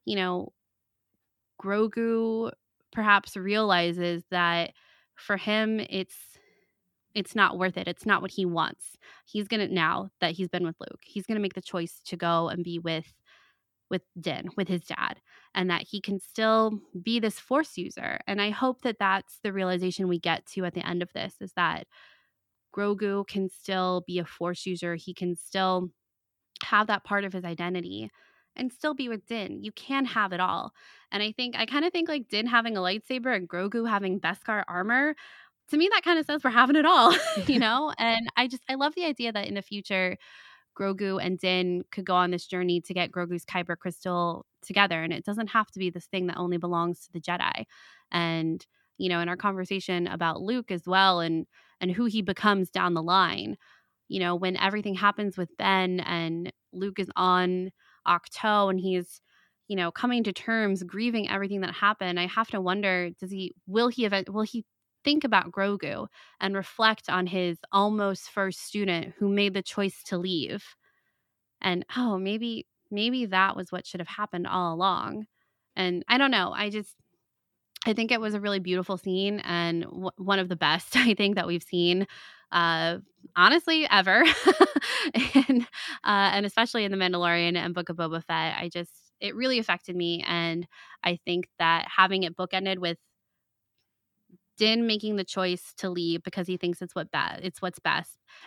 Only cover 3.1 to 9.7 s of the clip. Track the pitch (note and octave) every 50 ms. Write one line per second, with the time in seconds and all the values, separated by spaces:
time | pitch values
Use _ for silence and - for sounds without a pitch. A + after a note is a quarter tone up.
3.1 | G3+ G3 - - - G3 F#3 G3 G#3 G#3+ A3 G#3 F#3 F3 E3+ E3+ E3+ F3+ F3 F3
4.1 | E3+ E3+ - - F3+ F3+ F3 E3+ E3+ E3+ E3+ - - _ _ _ _ _ _ _
5.1 | _ - - - G3+ G3 - G#3+ G#3+ G#3+ A3 A3 A3 G#3+ - - - F#3+ F#3 -
6.1 | - - - - - - _ _ _ _ _ _ _ _ _ _ _ _ _ _
7.1 | - G#3+ F#3 - - A3 G3 F#3 - F3+ F#3 F#3 F3+ F3+ F#3 F3 F3 - - A3
8.1 | G3+ - F#3+ F#3+ - - F#3+ F3 E3+ E3 D#3 - - - - - - _ _ -
9.1 | - - _ _ - G#3 G#3 G3 A#3 G#3+ G3 -